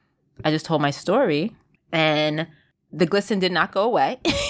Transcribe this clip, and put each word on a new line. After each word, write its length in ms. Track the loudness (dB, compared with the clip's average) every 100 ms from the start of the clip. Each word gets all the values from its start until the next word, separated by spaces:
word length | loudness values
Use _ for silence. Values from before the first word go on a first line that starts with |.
| _ _ _ -6 -2
I 60 |
just 160 | -2 0
told 160 | 0
my 80 | 0
story 640 | -2 0 2 2 0 -2 -8 _ _ _
and 540 | 0 2 2 0 -2 -6 -12 _ _ _
the 120 | -2 0
glisten 340 | 2 0 0
did 140 | 0
not 180 | 0 0
go 100 | 0
away. 360 | 0 2 0 0 -2
<laughs> 40 | -2